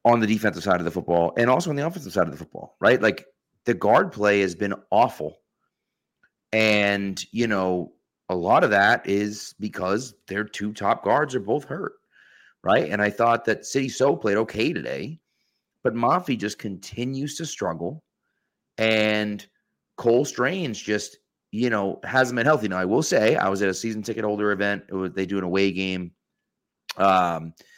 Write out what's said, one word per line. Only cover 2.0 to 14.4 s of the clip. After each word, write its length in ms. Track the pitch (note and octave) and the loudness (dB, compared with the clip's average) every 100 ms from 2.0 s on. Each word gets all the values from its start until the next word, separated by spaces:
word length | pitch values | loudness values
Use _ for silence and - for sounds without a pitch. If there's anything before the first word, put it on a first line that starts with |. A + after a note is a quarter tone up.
| A2+ | -6
side 120 | G2+ E2+ | -2 -2
of 60 | |
the 60 | C#2+ | -2
football, 380 | D#2+ - - - | -14 -16 -18 0
right? 220 | G2+ B2 | 4 4
Like, 240 | G#2+ F#2 - _ _ _ - | 2 0 -8 _ _ _ -4
the 80 | |
guard 380 | G2 G#2 B2+ F#3+ | 0 4 4 2
play 300 | - G#2 G2+ | 0 2 4
has 140 | F#2+ F2 | 2 -2
been 180 | G#2 G2 - | -4 -6 -2
awful. 500 | G2+ A#2+ - D2+ - _ _ _ _ _ _ _ _ _ _ - | 2 2 0 -10 -12 _ _ _ _ _ _ _ _ _ _ -4
And, 720 | A2 A2 G#2 G2+ G2+ G2 F#2+ - | 0 2 4 2 0 -4 -6 -8
you 160 | A2 A#2 | -2 0
know, 460 | G2+ F#2 F2+ E2 _ _ _ - | 0 0 -2 -4 _ _ _ -6
a 80 | F#2 | -4
lot 280 | F2 C#3 | 2 4
of 80 | E3 | 4
that 360 | G2+ G2+ A#2 - | 4 4 2 0
is 460 | G2+ G#2 G#2+ - - | 0 0 -6 -14 -10
because 560 | G#2 F2+ F#2 G#2 C3 - - | -10 -6 -2 -2 -4 -16 -10
their 160 | G2 | -8
two 300 | G#2+ - G#2 | -8 -6 -8
top 300 | G#2 G2+ - | -4 -2 -2
guards 320 | F#2+ B2+ C#3+ B2+ | 0 0 0 -4
are 40 | |
both 260 | G2 D3 - | -2 -4 -4
hurt, 280 | B2+ - - _ _ _ _ _ _ | -10 -10 -12 _ _ _ _ _ _
right? 260 | - A2+ D2+ | 0 2 2
And 120 | G2+ | 0
I 100 | G#2 | 0
thought 340 | G#2 A#2 A2+ - | 2 2 2 0
that 200 | G#2+ - | -4 -2
Sidy 220 | C3+ C3+ | -4 -4
Sow 280 | - C3+ D#3+ | 0 2 2
played 220 | A2 | 0
okay 360 | G2+ | 0